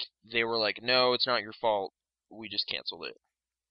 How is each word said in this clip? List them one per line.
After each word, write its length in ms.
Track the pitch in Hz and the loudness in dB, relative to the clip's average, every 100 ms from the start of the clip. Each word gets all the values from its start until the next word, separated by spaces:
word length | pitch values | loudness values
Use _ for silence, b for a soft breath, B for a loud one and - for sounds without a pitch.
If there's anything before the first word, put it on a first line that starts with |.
| - _ | -12 _
they 200 | 104 117 | -4 0
were 140 | 113 117 | 2 2
like, 240 | 104 101 | 0 0
"No, 300 | 117 127 127 | 2 4 4
it's 140 | 123 135 | 4 2
not 160 | 117 | 0
your 100 | 107 | -2
fault. 400 | - 113 104 98 _ _ _ _ | -2 0 0 -2 _ _ _ _
We 180 | 104 110 | -16 -8
just 180 | 101 - | -4 -2
canceled 380 | 69 - 85 - | -4 -6 -10 -10
it." 140 | - _ _ _ _ _ | -12 _ _ _ _ _